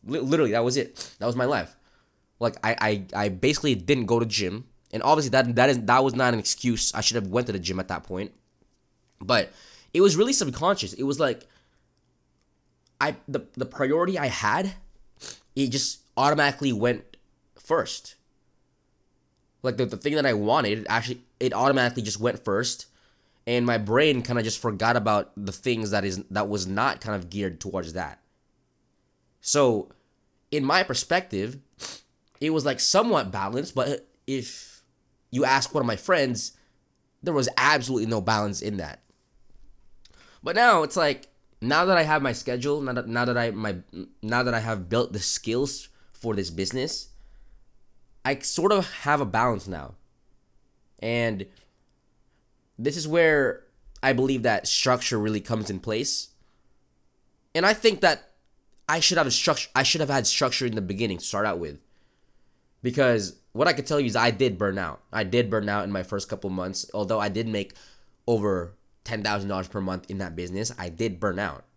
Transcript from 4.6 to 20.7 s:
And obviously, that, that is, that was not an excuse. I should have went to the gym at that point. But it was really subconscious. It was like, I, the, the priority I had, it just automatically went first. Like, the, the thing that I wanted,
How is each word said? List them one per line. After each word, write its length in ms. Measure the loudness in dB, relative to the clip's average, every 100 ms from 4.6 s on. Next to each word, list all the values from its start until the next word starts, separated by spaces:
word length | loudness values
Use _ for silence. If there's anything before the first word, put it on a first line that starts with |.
| -12 _ _
And 100 | -2
obviously, 280 | 4 4 4
that, 240 | 2 2 4
that 140 | 4
is, 120 | 4
that 220 | 4 4
was 100 | 4
not 200 | 2 2
an 60 | 2
excuse. 540 | 0 -2 0 0 0
I 80 | 0
should 140 | 0 0
have 120 | 0
went 200 | -2 0
to 60 |
the 60 | -4
gym 200 | -4 -6
at 80 | -4
that 160 | -8
point. 280 | -8 -8 -8 _ _ _ _ _ _ _ _ _
But 320 | 0 2 2 -6 -20 -20 _
it 80 | 4
was 140 | 6 6
really 180 | 4
subconscious. 600 | 2 0 0 0 0 -4
It 100 | -4
was 160 | -4 0
like, 280 | 0 0 -8 _ _ _ _ _ _ _ _ _ _ _ _ _ _ _
I, 160 | -4 -4 -6
the, 200 | -8 -8
the 120 | -10 -10
priority 540 | -4 0 2 0 -2
I 80 | -2
had, 460 | -2 0 0 -2 -6 -18 -20 -20 _ -16 -16 _ -2
it 120 | -2
just 320 | 0 -2 -4 _ 0
automatically 560 | 2 4 2 2 -2
went 440 | 0 0 0 -6 -20 _ _ _ _
first. 560 | -2 -2 -2 -8 -12 -20 _ _ _ _ _ _ _ _ _ _ _ _ _ _
Like, 140 | -6 -2
the, 80 | -4
the 120 | -2
thing 160 | -2 0
that 100 | 2
I 80 |
wanted, 520 | 2 2 2 2